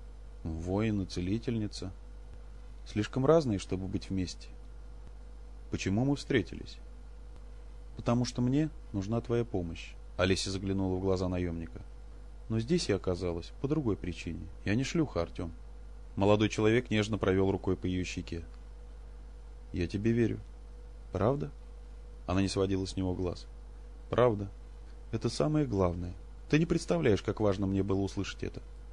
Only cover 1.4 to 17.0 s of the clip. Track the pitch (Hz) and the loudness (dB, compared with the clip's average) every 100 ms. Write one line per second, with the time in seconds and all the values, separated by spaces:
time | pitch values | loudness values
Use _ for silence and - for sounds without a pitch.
1.4 | 120 113 104 - 92 - - - - - | 0 -2 -2 -4 -8 -10 -14 -14 -14 -14
2.4 | - - - - - 104 104 127 135 165 | -14 -14 -14 -14 -6 -2 0 2 6 6
3.4 | 135 95 - 92 95 98 - 95 90 - | 6 0 0 -4 -2 -4 -2 -2 -2 -4
4.4 | - - - - - - - - - - | -12 -14 -14 -14 -14 -14 -14 -14 -14 -14
5.4 | - - - - 95 101 135 139 - 135 | -14 -14 -6 -2 2 2 4 2 2 2
6.4 | - - - - - - - - - - | 2 -6 -10 -12 -14 -14 -14 -14 -14 -14
7.4 | - - - - - - - 120 123 - | -14 -14 -14 -14 -14 -4 2 2 2 2
8.4 | 123 139 156 - - 101 98 117 113 117 | 2 4 2 -2 -6 -4 0 -2 2 0
9.4 | 113 95 85 82 - - - - 92 95 | 2 -2 -2 -6 -10 -14 -10 2 6 6
10.4 | 98 95 98 95 95 92 95 92 92 90 | 2 -2 0 2 2 2 4 4 2 2
11.4 | 87 85 82 - - - - - - - | 0 -2 -6 -10 -12 -14 -16 -14 -16 -14
12.4 | - 110 117 175 - 95 - 90 90 85 | -2 -2 2 2 4 2 2 0 0 -2
13.4 | - - 135 156 123 92 90 82 90 82 | -6 -4 0 2 2 0 -2 -4 -6 -6
14.4 | 87 - - 110 135 170 151 87 85 - | -8 -6 0 2 2 2 2 2 -2 -2
15.4 | 87 - - - - - - - 101 104 | -6 -8 -14 -14 -14 -14 -8 2 6 8
16.4 | 107 - 110 117 120 107 | 6 6 6 6 4 2